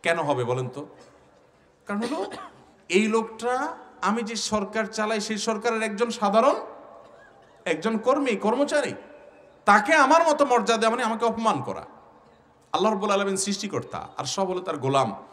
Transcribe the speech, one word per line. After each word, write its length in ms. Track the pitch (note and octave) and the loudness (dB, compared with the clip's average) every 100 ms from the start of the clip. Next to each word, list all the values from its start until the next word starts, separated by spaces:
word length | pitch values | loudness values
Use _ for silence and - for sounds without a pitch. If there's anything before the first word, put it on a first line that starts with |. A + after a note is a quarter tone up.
কেন 160 | E3+ E3+ | 0 0
হবে 240 | D3 C3 | 0 0
বলেন 260 | A#2 B2+ B2+ | 0 -2 -4
তো? 180 | C#3+ D3 - - - _ _ _ _ _ _ - | -8 -14 -18 -20 -20 _ _ _ _ _ _ -8
কারণ 160 | G#3 | -4
হলো 280 | A#3+ D#4+ F#4+ - - - - _ _ | -4 -4 -6 -8 -16 -20 -20 _ _
এই 180 | F3 A3 | 2 4
লোকটা 680 | A3 A3 - A#3+ B3+ D4+ - - - | 2 -2 -6 -4 -2 -4 -8 -18 -4
আমি 220 | F#3 A3 | -2 -2
যে 120 | A3 A3+ | -2 -6
সরকার 500 | - G#3+ G3 A3 A3 | -4 -2 -2 -4 -4
চালাই 360 | A3 G#3+ A3 | -4 -2 -2
সেই 160 | G3+ G#3+ | -4 -4
সরকারের 460 | A3+ G#3+ A#3 A3+ | -2 -2 -2 -2
একজন 260 | A3 G3+ A#3 | -4 -2 -2
সাধারণ, 460 | A3 G#3 G#3 B3+ F#4+ - - - - - - - - - _ - | 0 2 4 4 2 -6 -16 -20 -20 -20 -20 -20 -20 -20 _ -4
একজন 320 | D#3 F#3+ A3+ | -2 -2 -2
কর্মী, 380 | A#3 C#4+ C#4 G3+ | 2 2 2 0
কর্মচারী, 580 | G3+ A#3+ C#4+ D4+ C4 - - - - - - - - | 0 0 2 0 -2 -6 -16 -20 -20 -20 -20 -6 4
তাকে 280 | G#3 G#3 | 6 6
আমার 340 | D#4 C4+ E4 E4 | 4 6 6 6
মতো 180 | D4 D4 | 4 4
মর্যাদা 440 | A#3+ G#3 A3+ A3 | 4 4 2 2
মানে 140 | A#3+ | 0
আমাকে 220 | A#3 A3 A#3 | -2 0 0
অপমান 360 | A3 A3+ D#3 | 0 0 0
করা। 240 | A#2+ D#2+ - - - - _ _ _ _ _ | -4 -8 -12 -20 -20 -20 _ _ _ _ _
আল্লাহ 180 | D#3 G#3 | -2 0
রাব্বুল 200 | G#3+ G#3 | 0 0
আলামিন 260 | G3+ G3 F#3+ | 0 0 -2
সৃষ্টিকর্তা, 720 | G3+ G3 G3+ D3 - E2+ - - | -4 -4 -4 -6 -8 -12 -12 -10
আর 80 | C3 | -8
সব 220 | - F#3+ | -4 -4
হলো 120 | F3+ | -4
তার 180 | F3+ D#3 | -6 -4
গোলাম। 380 | C3 C#3 A#2+ - - | 0 2 0 -4 -14